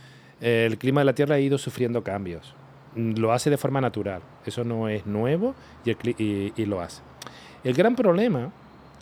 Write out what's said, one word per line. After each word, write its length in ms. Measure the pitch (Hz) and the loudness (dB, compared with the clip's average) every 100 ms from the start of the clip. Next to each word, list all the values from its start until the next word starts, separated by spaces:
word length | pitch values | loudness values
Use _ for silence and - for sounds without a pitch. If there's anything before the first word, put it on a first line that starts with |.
| - - - - | -20 -20 -20 -4
eh, 260 | 117 113 113 | 2 4 4
el 120 | 110 | 2
clima 240 | 127 143 | 0 4
de 40 | 139 | 4
la 80 | |
Tierra 220 | 120 143 147 | 4 2 2
ha 40 | |
ido 180 | 139 139 | 2 0
sufriendo 460 | - - 120 117 | -2 -4 -2 -2
cambios. 520 | 98 98 92 82 - - - - - 113 | -4 -4 -6 -10 -14 -20 -20 -20 -14 -6
Mm, 200 | 113 110 | -2 0
lo 160 | 110 | 2
hace 160 | 123 151 | 2 2
de 80 | 139 | 0
forma 240 | 135 135 | 0 0
natural. 400 | 127 107 101 90 - - - | 0 -2 -4 -6 -10 -14 -10
Eso 180 | 123 | -6
no 240 | 117 113 110 | -4 -2 -2
es 180 | 107 95 | -4 -4
nuevo 500 | 104 120 165 240 269 - - | -2 0 0 -2 -6 -14 -8
y 60 | 117 | -4
el 80 | 110 | -2
cli-, 180 | 123 117 | -4 -2
y, 360 | 107 101 101 110 | -2 -2 -4 -4
y 40 | 104 | -4
lo 140 | 95 | -4
hace. 220 | 85 - - - - - - - | -6 -12 -20 -20 -20 -18 -20 -6
El 100 | - 127 | -2 2
gran 200 | 214 247 | 2 4
problema 560 | 220 175 233 139 131 - - - - - | 4 4 2 0 -4 -10 -20 -20 -20 -8